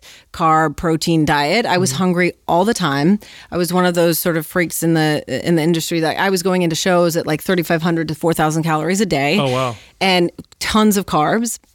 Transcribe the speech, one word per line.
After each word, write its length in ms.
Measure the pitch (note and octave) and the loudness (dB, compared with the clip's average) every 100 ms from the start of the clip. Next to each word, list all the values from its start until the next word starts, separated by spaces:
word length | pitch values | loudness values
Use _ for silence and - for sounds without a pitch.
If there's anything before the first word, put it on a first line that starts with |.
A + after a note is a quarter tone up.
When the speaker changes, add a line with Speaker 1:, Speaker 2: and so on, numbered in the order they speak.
| - - _ | -20 -20 _
Speaker 1:
carb, 420 | - E3 D#3 D#3+ C#3+ | -2 2 2 2 0
protein 500 | E3+ D#3+ - E3 D3 | -2 0 0 2 2
diet. 400 | D3 D3 G3+ A#3+ | 0 0 0 0
I 140 | F3+ | 0
was 100 | F#3 | 0
Speaker 2:
Mm-hmm. 80 | C3+ | 0
Speaker 1:
hungry 360 | F#3 F3 F3 - - | 0 2 0 -2 -2
all 160 | E3 | 0
the 120 | G3 A#3 | 2 0
time. 440 | E3+ C#3 D3+ G#3 - - - | -2 0 2 2 -2 -20 -8
I 60 | E3+ | -4
was 160 | E3+ | -2
one 140 | F3+ F3+ | 0 2
of 80 | F3 | 2
those 240 | E3+ D#3+ | 2 2
sort 180 | F#3 D#3+ | -2 -2
of 80 | D3+ | -2
freaks 380 | F#3 E3 - | -2 -2 -2
in 100 | E3 | 0
the, 300 | D#3+ D#3 D3+ - C3 - | 2 2 0 -4 -6 0
in 80 | E3+ | 0
the 80 | |
industry 360 | D3+ E3 - E3+ | 2 0 -2 -2
that 180 | D#3+ A#2+ | -2 -2
I 100 | F#3+ | -2
was 140 | F#3+ | -2
going 180 | F#3 F#3 | 0 0
into 140 | F3 D#3+ | 0 -2
shows 420 | G3 F3 F3 E3 | 0 2 2 0
at, 80 | D3 | -2
like, 160 | D3+ | -2
thirty-five 400 | - F#3 D#3+ E3+ | -2 -2 0 0
hundred 260 | E3+ E3 D#3+ | 0 -2 -2
to 60 | D3+ | -4
four 180 | E3+ D#3+ | -2 0
thousand 260 | D#3 D#3 | 0 0
calories 380 | D#3+ D#3 D#3 F#3+ | -2 -2 0 -2
a 40 | G#3+ | 0
day. 320 | D#3 C#3+ E3 | 0 0 2
Speaker 2:
Oh, 100 | C#3 | 0
wow. 260 | B2+ C3 A2 - - | 0 -2 -6 -14 -4
Speaker 1:
And 320 | F#3+ F3+ F3 - - - | 0 2 0 -4 -18 -10
tons 360 | - A3 G#3+ G3+ | -2 2 2 2
of 80 | F#3 | 0
carbs. 520 | E3 D#3 G3 A#3 - _ | 0 0 0 -2 -8 _